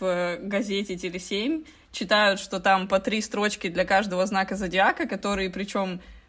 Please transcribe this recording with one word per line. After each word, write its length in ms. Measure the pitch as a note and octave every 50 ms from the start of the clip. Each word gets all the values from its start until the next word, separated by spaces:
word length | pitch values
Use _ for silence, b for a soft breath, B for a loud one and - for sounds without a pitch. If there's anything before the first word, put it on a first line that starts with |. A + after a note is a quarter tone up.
в 380 | F#3 F#3 F3 F3 F3+ F3 F3 -
газете 560 | - G3 G3 G3+ A#3+ G3+ G3 G3 G#3 - F#3
"Телесемь", 680 | F3 F#3 F3+ F3 F#3 F3+ - G3 G3+ A3 C#4 D#4+ D#4 D#4 b b b b b
читают, 500 | - - A3 F3 G#3+ G#3 G#3+ G3+ G3 G3
что 180 | - - - F#3+
там 300 | F3+ G3 G3 F#3+ F#3 G3
по 120 | G3 G3
три 200 | G3 A#3+ G3+ A3
строчки 480 | G#3+ - - G#3 G#3 G#3 G#3 - - F#3
для 160 | E3+ F3 F#3
каждого 400 | F3+ G3+ F#3+ G#3+ G3+ F3+ F3+ F#3+
знака 320 | G3 G#3 F#3+ F#3+ - G#3
зодиака, 500 | G3+ G3+ F3+ E3+ F#3+ G3 A#3+ F4 - E4
которые 440 | A#3 A3+ - - G3+ G3+ F#3+ F#3+ F#3+
причём 500 | F3+ F#3+ G3+ G3+ - G#3 G3 F#3+ F3+ F3+ b b b b b